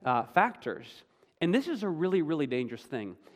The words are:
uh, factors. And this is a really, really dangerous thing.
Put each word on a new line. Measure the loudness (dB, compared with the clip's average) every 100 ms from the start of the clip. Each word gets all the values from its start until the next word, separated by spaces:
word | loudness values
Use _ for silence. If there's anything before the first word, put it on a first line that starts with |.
uh, | 0 0
factors. | 2 2 2 0 -8 -8 -12 -20 -20 _ _ _
And | 2
this | 2 2
is | -2
a | -2
really, | 0 2 2
really | 2 0 0
dangerous | -2 -4 -8
thing. | -8 -6 -6 -10 -18